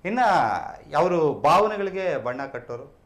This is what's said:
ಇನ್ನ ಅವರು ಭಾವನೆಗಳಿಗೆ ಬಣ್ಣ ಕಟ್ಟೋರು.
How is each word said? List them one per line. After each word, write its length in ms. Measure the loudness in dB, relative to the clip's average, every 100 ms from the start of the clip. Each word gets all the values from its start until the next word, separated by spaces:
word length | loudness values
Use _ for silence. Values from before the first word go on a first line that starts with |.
ಇನ್ನ 140 | -4 0 2 2 2 -2 -6 -14 -4 0
ಅವರು 380 | 2 2 2
ಭಾವನೆಗಳಿಗೆ 800 | 2 4 4 4 0 -4 -4 -2 -2
ಬಣ್ಣ 300 | -4 -8 -8
ಕಟ್ಟೋರು. 500 | -10 -12 -14 -14 -20